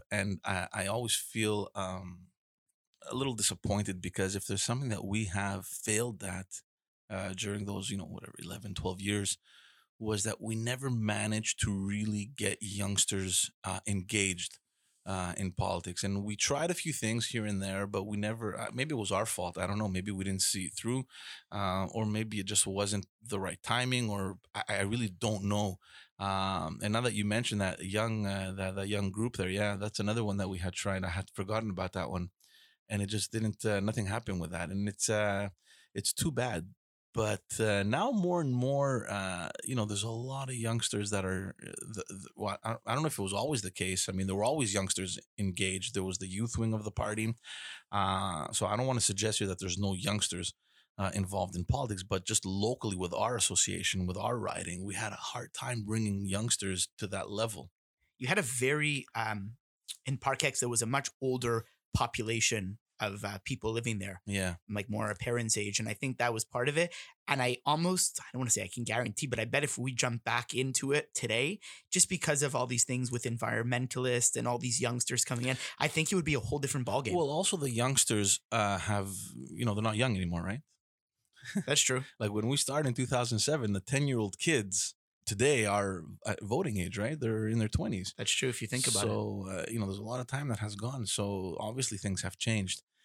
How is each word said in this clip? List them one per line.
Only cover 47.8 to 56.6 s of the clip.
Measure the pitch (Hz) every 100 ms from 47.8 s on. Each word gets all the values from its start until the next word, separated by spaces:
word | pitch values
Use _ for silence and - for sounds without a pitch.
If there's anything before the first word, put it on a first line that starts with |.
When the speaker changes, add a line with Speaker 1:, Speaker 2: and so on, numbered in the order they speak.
| _
Speaker 1:
Uh, | 101 98 95 95 82 69
so | - 98
I | 107
don't | 131
wanna | 120
suggest | - 98 110 104
here | 98
that | 90
there's | 92 92
no | 98
youngsters, | 95 98 104 - 87 90 - _ _ _ -
uh, | 95 101
involved | 92 98 90 87
in | 87
politics, | 127 127 98
but | 95 95 -
just | 107 98
locally | 95 110 127 113 92
with | 90
our | 90 110 120
association, | - 90 - 90 92 98 90
with | 92
our | 117 120
riding, | - 90 90 90 98
we | 98
had | 110
a | 123
hard | - 123 -
time | - 123 120 101
bringing | 110 107 98 98
youngsters | 98 113 -